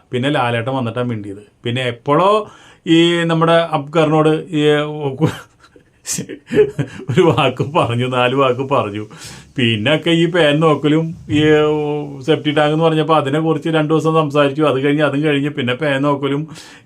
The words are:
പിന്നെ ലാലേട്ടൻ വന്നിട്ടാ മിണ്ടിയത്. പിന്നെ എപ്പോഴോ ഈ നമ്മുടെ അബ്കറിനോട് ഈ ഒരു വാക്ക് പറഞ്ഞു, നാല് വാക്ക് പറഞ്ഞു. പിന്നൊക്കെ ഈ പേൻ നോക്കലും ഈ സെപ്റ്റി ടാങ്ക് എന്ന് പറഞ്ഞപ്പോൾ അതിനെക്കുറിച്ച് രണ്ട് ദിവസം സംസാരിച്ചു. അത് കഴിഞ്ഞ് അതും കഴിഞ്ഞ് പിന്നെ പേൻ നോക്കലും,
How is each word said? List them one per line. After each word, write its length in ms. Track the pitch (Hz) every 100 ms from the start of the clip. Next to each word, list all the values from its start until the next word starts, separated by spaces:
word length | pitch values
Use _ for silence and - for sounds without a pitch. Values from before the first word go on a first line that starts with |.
| -
പിന്നെ 180 | 123 135
ലാലേട്ടൻ 460 | 147 120 117 117 135
വന്നിട്ടാ 260 | 117 123
മിണ്ടിയത്. 420 | 123 107 101 98 - _
പിന്നെ 180 | 120 127
എപ്പോഴോ 680 | 123 117 - 151 190 214 - - - - 175
ഈ 360 | 165 170 170
നമ്മുടെ 300 | 165 165 165
അബ്കറിനോട് 760 | 165 165 156 143 165 151 156 156
ഈ 360 | 160 147 151 151 147 151 151 139 131 160 - - _ _ - _ _ - - - - - 214 208 - 123 - -
ഒരു 120 | 131
വാക്ക് 500 | 170 131 135 - 143
പറഞ്ഞു, 360 | 160 117 120 127
നാല് 280 | 127 123 135
വാക്ക് 240 | 131 120
പറഞ്ഞു. 460 | 131 131 104 104 107 - - - - -
പിന്നൊക്കെ 540 | 117 110 123 151 170
ഈ 220 | 170 165
പേൻ 280 | 175 147 147
നോക്കലും 560 | 165 143 151 156 165 175 -
ഈ 120 | 151 151 151 151 151 147 147 147 139
സെപ്റ്റി 300 | 131 147 151
ടാങ്ക് 220 | 147 151
എന്ന് 120 | 156 165
പറഞ്ഞപ്പോൾ 320 | 156 151 156
അതിനെക്കുറിച്ച് 520 | 135 151 160 151 165
രണ്ട് 240 | 156 151
ദിവസം 200 | 160 156
സംസാരിച്ചു. 500 | 160 151 147 143 139
അത് 160 | 151 131
കഴിഞ്ഞ് 240 | 143 147
അതും 200 | 143 139
കഴിഞ്ഞ് 260 | 156 139 143
പിന്നെ 240 | 143 123
പേൻ 280 | 120 147 135
നോക്കലും, 460 | 147 143 139 143 160 - - -